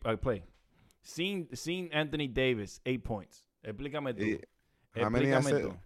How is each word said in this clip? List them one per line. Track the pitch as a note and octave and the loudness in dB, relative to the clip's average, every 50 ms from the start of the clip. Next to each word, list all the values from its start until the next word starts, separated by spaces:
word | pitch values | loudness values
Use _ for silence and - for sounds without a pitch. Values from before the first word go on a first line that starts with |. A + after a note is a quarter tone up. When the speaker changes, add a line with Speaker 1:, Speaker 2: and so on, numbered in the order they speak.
| - | 0
Speaker 1:
uh, | A#2 A2+ | 0 0
play. | G#2+ - C3+ A#2 F#2+ E2+ - _ _ _ _ _ _ _ _ _ _ _ | 0 0 0 0 -2 -4 -12 _ _ _ _ _ _ _ _ _ _ _
Sin, | - - - E3+ F#3+ G3+ F#3+ E3 C3 C3 | -10 -6 -4 -2 -2 -2 -4 -4 -6 -10
sin | A#2+ - D#3 F3 F#3 F3+ E3+ D3+ | -8 -6 -4 -4 -4 -4 -2 0
Anthony | D3+ D#3 D3 C#3 D#3 D3 C3+ | 0 0 0 0 -2 -2 0
Davis, | A2+ C3 C3 B2+ B2+ A2 G2+ F#2+ - - - | 2 4 4 4 4 2 -2 -6 -10 -6 -4
eight | - C3 B2 - | -2 -2 -2 -2
points. | - A#2 G2+ - - - - _ _ _ _ | -4 -6 -6 -6 -10 -18 -20 _ _ _ _
Explícame | - A2 G#2+ G2 C#3 C#3+ C3+ D3+ C#3+ C3 A#2+ | -12 -10 -8 -8 -8 -6 -6 -4 -4 -4 -2
tú. | G2 G#2 | -2 0
Speaker 2:
Y, | A2 G#2 - - - _ _ _ _ _ _ _ _ - | 0 0 -2 -4 -12 _ _ _ _ _ _ _ _ -2
how | - G2+ G#2+ | 0 2 4
many | A#2 B2 C3+ C#3 | 4 4 4 6
Speaker 1:
Explícame | C3+ C3 C#3 C#3+ | 6 6 6 4
Speaker 2:
hace-, | C3+ C#3+ - - | 4 4 2 0
Speaker 1:
tú. | - - - | -4 -8 -14